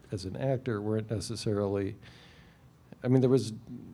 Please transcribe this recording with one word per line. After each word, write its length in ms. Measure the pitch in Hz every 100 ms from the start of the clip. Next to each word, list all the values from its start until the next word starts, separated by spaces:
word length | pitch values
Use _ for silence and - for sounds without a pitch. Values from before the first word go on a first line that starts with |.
| -
as 140 | 104
an 120 | 92 127
actor 440 | 135 127 131 104
weren't 300 | 104 110 107
necessarily, 840 | 107 - 110 113 101 101 101 98 107 - - - - - - - - - -
I 40 | 123
mean, 120 | 131
there 100 | 127
was, 220 | 131 107 110 - 123 -